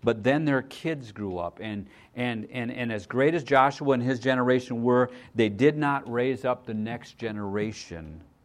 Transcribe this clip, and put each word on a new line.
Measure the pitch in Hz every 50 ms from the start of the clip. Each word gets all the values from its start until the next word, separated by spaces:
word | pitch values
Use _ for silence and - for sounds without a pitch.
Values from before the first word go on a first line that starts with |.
But | - 113 113 110 101
then | 123 139 151 160
their | 147 139 131
kids | 127 - - - - 160 160 143 127 110
grew | 101 - 104 98 92 90
up, | 85 87 - -
and, | 107 110 104 101 95 - - - - _ _
and, | 120 123 123 117 110 107 -
and, | - 127 120 117
and | 123 123 123 117
as | 113 104 95
great | - - 123 135 151 170
as | 170 135
Joshua | 117 139 135 131 143 139 - 151 139
and | 135 123
his | 120 127 131 120
generation | 110 131 131 127 123 123 127 127 123 - 123 117
were, | 117 123 123 123 123 123 - - - - _
they | 113 117 107
did | 101 98 127 151 151
not | 151 151 143 143 139 - 123
raise | 117 117 123 131 131 123 -
up | 127 123 123 -
the | -
next | 110 107 107 113 117 120 - - - _
generation | 117 113 107 107 104 98 98 104 104 110 82 - - - 87 82 80 78 78 80 78 _ _ _